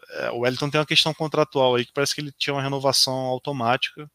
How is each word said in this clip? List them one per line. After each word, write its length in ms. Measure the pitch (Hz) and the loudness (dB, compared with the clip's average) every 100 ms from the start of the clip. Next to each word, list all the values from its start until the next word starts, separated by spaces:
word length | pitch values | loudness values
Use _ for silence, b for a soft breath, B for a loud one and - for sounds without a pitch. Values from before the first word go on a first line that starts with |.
| - 73 60 | -14 -6 -4
é, 40 | |
o 80 | 120 | 0
Wellington 280 | 120 127 147 | -2 0 -2
tem 100 | 151 | 0
uma 60 | 151 | 2
questão 260 | 160 165 | 2 2
contratual 640 | - 156 151 151 139 127 123 | -2 -2 0 0 4 4 2
aí, 100 | 120 | 0
que 60 | |
parece 200 | 143 139 | -2 -2
que 80 | - | -2
ele 100 | 147 - | -8 -6
tinha 160 | - | -4
uma 80 | 139 | -2
renovação 520 | 135 139 135 - 131 | -2 0 2 2 0
automática, 960 | 131 131 127 147 139 113 131 - - 147 | 0 -4 -4 -6 -2 0 0 -2 -8 -18